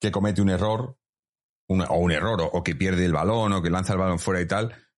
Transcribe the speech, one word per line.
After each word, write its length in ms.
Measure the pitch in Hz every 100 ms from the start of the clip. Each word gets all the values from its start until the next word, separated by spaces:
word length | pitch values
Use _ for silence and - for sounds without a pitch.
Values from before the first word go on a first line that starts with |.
que 100 | 104
comete 320 | 101 104 98
un 80 | 98
error, 480 | 92 107 110 127 - _ _ _ _ _ _ _
un, 140 | 92
o 120 | 87 85
un 140 | 87
error, 280 | 78 95 110
o, 40 | 82
o 160 | 90
que 100 | 85
pierde 300 | 73 95 90
el 80 | 90
balón, 400 | 78 85 113 107
o 100 | 98
que 80 | 85
lanza 220 | 87 95
el 60 | 95
balón 180 | 95 85
fuera 220 | - 92
y 60 | 87
tal, 260 | 98 113 - _